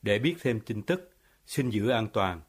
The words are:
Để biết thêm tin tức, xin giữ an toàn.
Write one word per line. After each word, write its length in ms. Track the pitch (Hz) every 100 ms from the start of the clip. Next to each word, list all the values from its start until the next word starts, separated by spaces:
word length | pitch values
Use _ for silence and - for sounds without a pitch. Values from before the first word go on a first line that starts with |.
Để 180 | 107 104
biết 160 | 131 170
thêm 180 | 131 113
tin 220 | - 110
tức, 360 | - 180 - _ _ _ -
xin 240 | - 131
giữ 200 | 107 107
an 180 | 120 110
toàn. 280 | - 95 87